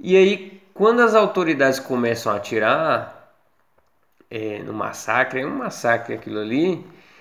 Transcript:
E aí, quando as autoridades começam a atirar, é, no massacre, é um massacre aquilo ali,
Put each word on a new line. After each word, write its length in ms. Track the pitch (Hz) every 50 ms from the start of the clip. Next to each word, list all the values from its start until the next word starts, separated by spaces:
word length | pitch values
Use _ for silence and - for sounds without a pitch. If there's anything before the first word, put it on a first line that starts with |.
E 160 | - 175 185
aí, 460 | 190 190 196 202 190 - - - - _ _
quando 280 | - - 190 220 240 240
as 140 | 240 226 214
autoridades 640 | 220 208 - - 185 180 160 160 135 139 135 131 127
começam 540 | - - 131 123 120 117 117 - - 113
a 40 | 104
atirar, 1000 | 101 - - 117 110 107 110 131 151 160 156 131 - - - - - - _ _ _ _ _ _ _ _ _ _ _ _ _ _ _ _ _ _ _ _ _
é, 300 | 120 113 110 110 104 104
no 120 | 104 104
massacre, 680 | 110 107 98 104 - - - - 110 123 131 127 - 131
é 40 | 131
um 100 | 160 285 277
massacre 560 | 247 208 - - - 120 117 113 - - 117
aquilo 240 | 113 - 110 110 107
ali, 440 | 104 107 117 135 165 185 175 156 - - - - _ _ _ _